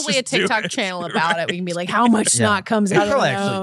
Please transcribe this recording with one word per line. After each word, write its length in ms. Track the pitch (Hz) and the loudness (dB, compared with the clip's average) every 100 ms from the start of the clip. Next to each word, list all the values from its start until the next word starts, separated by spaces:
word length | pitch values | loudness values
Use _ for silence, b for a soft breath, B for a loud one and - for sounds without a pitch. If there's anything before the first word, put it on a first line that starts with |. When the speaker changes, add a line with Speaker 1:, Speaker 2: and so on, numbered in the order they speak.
Speaker 1:
probably 180 | 302 277 | 0 -2
a 40 | |
Speaker 2:
just 120 | - | 0
do 40 | 262 | -2
Speaker 1:
TikTok 240 | - 220 | 0 -2
Speaker 2:
it. 60 | 180 | -2
Speaker 1:
channel 320 | - 196 180 | -4 -4 -4
about 340 | 175 - 165 175 | -4 -2 0 0
it. 100 | 160 | -2
We 80 | 175 | -4
can 60 | |
be 100 | 180 | -4
like, 140 | 170 175 | -4 -2
Speaker 2:
<laughs> 20 | |
Speaker 1:
"How 180 | 208 240 | 2 4
much 260 | 214 220 | 4 2
Speaker 3:
Yeah. 40 | 247 214 | 2 2
Speaker 1:
snot 200 | 202 - | 2 0
comes 240 | 220 202 | 0 2
Speaker 3:
It's 80 | - | 2
Speaker 1:
out 60 | 208 | 2
of 40 | |
Speaker 3:
probably 160 | 277 170 | 2 0
Speaker 1:
the 60 | 127 | 0
Speaker 3:
actually 220 | 202 196 | -2 -2